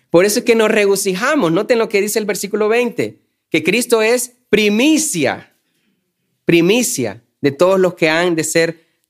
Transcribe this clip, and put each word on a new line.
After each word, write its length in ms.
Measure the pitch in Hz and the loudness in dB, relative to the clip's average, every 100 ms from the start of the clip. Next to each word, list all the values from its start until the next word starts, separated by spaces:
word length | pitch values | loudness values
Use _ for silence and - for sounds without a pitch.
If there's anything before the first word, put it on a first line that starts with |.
| _ | _
Por 140 | 165 | 2
eso 140 | 202 240 | 2 0
es 60 | |
que 100 | 240 | 0
nos 160 | 226 214 | 2 2
regocijamos. 800 | 214 202 196 196 180 254 302 170 | 2 0 0 -2 -2 -2 0 0
Noten 280 | 170 214 233 | 0 0 -2
lo 80 | 220 | 0
que 120 | 202 | -2
dice 200 | 208 220 | -2 -4
el 40 | |
versículo 440 | 208 185 196 214 214 | -4 -6 -6 -4 0
veinte, 520 | 233 240 - 107 - _ _ _ | 0 -2 -4 -8 -10 _ _ _
que 140 | 160 | -2
Cristo 360 | 160 226 240 226 | 0 -2 0 0
es 360 | 220 247 - _ _ | 2 -2 -4 _ _
primicia, 1040 | 208 214 208 294 302 - 175 123 90 - _ _ _ _ _ _ _ _ _ | 2 2 2 2 2 0 -2 -2 -4 -12 _ _ _ _ _ _ _ _ _
primicia 800 | - 170 170 233 240 - 110 95 _ _ | 0 2 4 2 0 -4 -6 -8 _ _
de 100 | 143 | -4
todos 300 | 139 180 190 | 2 2 2
los 140 | 180 | 0
que 140 | 175 156 | 0 0
han 280 | 160 180 160 | 2 0 -2
de 80 | |
ser 420 | 151 170 165 165 _ _ | -2 0 -2 -4 _ _